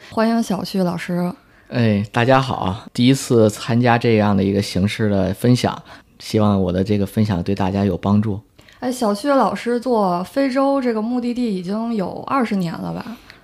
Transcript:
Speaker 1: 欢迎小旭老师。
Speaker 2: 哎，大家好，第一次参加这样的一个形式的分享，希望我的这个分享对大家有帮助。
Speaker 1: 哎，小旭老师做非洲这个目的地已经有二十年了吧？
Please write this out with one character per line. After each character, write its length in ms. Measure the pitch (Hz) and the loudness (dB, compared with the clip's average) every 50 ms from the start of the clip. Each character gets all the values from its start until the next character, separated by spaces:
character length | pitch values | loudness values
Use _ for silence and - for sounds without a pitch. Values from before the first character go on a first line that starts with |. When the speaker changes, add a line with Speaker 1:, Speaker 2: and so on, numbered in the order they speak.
| - - | -10 -6
Speaker 1:
欢 180 | - 226 220 | -2 0 0
迎 160 | 226 233 233 233 | 2 2 0 0
小 180 | - 185 - | 0 -2 -4
旭 220 | 185 - - 190 180 | -4 -4 -2 -2 -2
老 140 | 175 175 | -2 -2
师。 340 | 170 - - 175 175 180 180 - - _ _ _ _ _ - | -4 -6 -4 -4 -2 -2 -4 -6 -10 _ _ _ _ _ -6
Speaker 2:
哎， 360 | - 123 117 110 104 101 107 - | -2 0 2 2 2 0 -2 -2
大 140 | - 120 117 | -2 0 4
家 160 | 127 131 135 | 4 4 4
好， 420 | 131 127 - - - 92 95 - - - - | 2 0 -2 -4 -2 -4 -4 -6 -10 -8 -2
第 140 | - 120 | 2 4
一 60 | 127 135 | 4 4
次 360 | 135 - - 127 117 110 104 | 2 2 2 4 6 6 4
参 300 | - - - - 117 120 | 4 0 -2 0 0 2
加 180 | 123 120 117 | 4 4 4
这 200 | 120 - 120 113 | 4 4 4 4
样 180 | 107 104 104 101 | 4 4 4 2
的 80 | 98 98 | 2 2
一 80 | 98 | 2
个 100 | 98 101 | 2 0
形 240 | 101 - - 92 95 | -2 -2 -2 0 0
式 240 | 101 - - 110 104 | 0 0 0 0 0
的 240 | 101 98 92 92 101 | 2 0 0 0 -2
分 220 | - - 123 123 | 0 2 2 2
享， 260 | 120 - - - - - - - - - _ _ - | 2 2 -2 -4 -4 -10 -18 -20 -20 -20 _ _ -18
希 220 | - - - 110 | -8 -2 0 2
望 200 | 104 104 101 95 | 2 4 2 2
我 80 | 95 90 | 2 0
的 140 | 87 92 95 | 0 0 0
这 140 | 107 104 | 0 0
个 80 | 101 98 | 0 0
分 180 | - - 113 107 | 0 0 0 0
享 180 | 107 98 85 | 2 0 -2
对 140 | 87 98 98 | -2 -2 -2
大 160 | 101 98 92 | -2 -2 0
家 140 | 98 101 101 | 0 0 0
有 120 | 98 87 | 0 0
帮 240 | - - 98 101 104 | 0 0 2 2 2
助。 160 | 110 110 95 104 - _ _ _ - - - - | 2 0 -4 -6 -10 _ _ _ -20 -20 -14 -8
Speaker 1:
哎， 100 | 247 262 | -6 -6
小 220 | 247 - 233 202 202 | -4 -2 -2 -2 -2
旭 160 | 208 285 285 | -2 0 2
老 260 | 277 269 220 180 202 | 2 2 2 0 -2
师 240 | - - 233 240 240 | -4 -4 -4 -4 -2
做 420 | 226 262 240 214 202 185 175 175 190 | -2 0 0 2 2 0 0 -2 -4
非 260 | - - 269 277 269 | -4 -2 -2 -2 0
洲 300 | 247 277 269 277 277 277 | 0 0 0 0 0 0
这 120 | 247 247 220 | 0 -2 -2
个 80 | 214 | -2
目 200 | 214 233 247 247 | -2 -4 -4 -4
的 120 | 233 240 233 | -4 -4 -4
地 220 | 247 247 220 196 | -2 -2 -2 -2
已 80 | 185 170 | -4 -4
经 320 | 180 202 220 226 233 233 | -6 -6 -4 -4 -4 -4
有 260 | 202 175 - - - - | -4 -4 -4 -6 -10 -6
二 160 | - 262 277 233 | -4 -2 -2 0
十 120 | - 208 | 0 -2
年 160 | 190 175 165 - | -2 -2 -4 -4
了 180 | 180 185 170 | -6 -8 -8
吧？ 260 | 165 - - 214 233 - - - - - | -8 -8 -10 -12 -14 -16 -18 -20 -20 -20